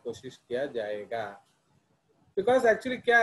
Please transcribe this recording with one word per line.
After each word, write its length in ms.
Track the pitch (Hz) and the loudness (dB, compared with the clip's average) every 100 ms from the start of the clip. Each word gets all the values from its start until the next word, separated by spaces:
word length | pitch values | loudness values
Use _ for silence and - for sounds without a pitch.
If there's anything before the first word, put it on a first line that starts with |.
कोशिश 340 | 120 113 127 - | -10 -12 -14 -18
किया 280 | - 120 143 | -8 -4 -4
जाएगा, 600 | 120 107 104 101 117 104 98 _ _ _ _ _ _ _ _ _ - | -4 -6 -6 -6 -8 -8 -12 _ _ _ _ _ _ _ _ _ -4
because 280 | 190 262 233 | 2 4 4
actually 360 | 208 254 247 | 2 0 -4
क्या 160 | 233 233 | 2 4